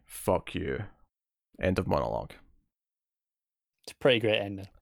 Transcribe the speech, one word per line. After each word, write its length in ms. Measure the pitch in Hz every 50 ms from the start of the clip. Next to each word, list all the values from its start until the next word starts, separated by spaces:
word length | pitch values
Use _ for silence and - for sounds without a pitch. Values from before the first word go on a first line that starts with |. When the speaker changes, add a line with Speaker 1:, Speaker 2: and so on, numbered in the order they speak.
| _
Speaker 1:
'Fuck 500 | - - - - 104 92 82 - - -
you.'" 300 | - 73 67 65 - 101 - - _ _ _ _ _ _ _ _ _ _ _ _ -
End 160 | - 92 92 -
of 80 | 90
monologue. 460 | 92 - 71 60 57 57 53 - - - - - - _ _ _ _ _ _ _ _ _ _ _ _ _ _ _ _ _ _ _ _ _ _ _ _ _ _ _
Speaker 2:
It's 100 | - -
a 20 |
pretty 220 | - - 139 123 113
great 200 | 117 107 107 110
ending. 280 | 101 101 98 95 101 - - -